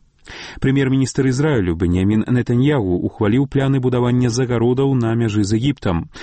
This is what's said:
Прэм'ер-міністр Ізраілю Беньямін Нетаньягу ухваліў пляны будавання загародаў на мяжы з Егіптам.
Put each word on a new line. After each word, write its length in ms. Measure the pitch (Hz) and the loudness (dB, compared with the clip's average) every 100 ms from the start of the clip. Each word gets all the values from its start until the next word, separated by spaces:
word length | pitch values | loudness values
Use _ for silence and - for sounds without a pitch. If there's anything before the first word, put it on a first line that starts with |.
| _ _ - - - - | _ _ -20 -20 -18 -4
Прэм'ер-міністр 640 | 135 139 131 135 127 - 131 | 0 2 2 2 0 0 0
Ізраілю 500 | 127 156 127 87 82 | 0 0 0 0 0
Беньямін 480 | 87 90 98 110 - | 0 2 2 0 2
Нетаньягу 680 | 123 117 120 139 143 95 87 - | 0 0 0 2 0 0 -2 -2
ухваліў 380 | - 104 127 139 | -2 0 2 0
пляны 340 | 139 135 135 | 0 0 0
будавання 500 | 123 123 123 123 123 | 0 0 2 2 0
загародаў 640 | 117 123 120 120 127 139 | 0 -2 0 0 2 0
на 200 | 131 113 | 0 0
мяжы 300 | 113 113 104 | -2 0 0
з 120 | 98 110 | 0 0
Егіптам. 540 | 139 135 101 82 - - | -2 -2 -2 -4 -6 -14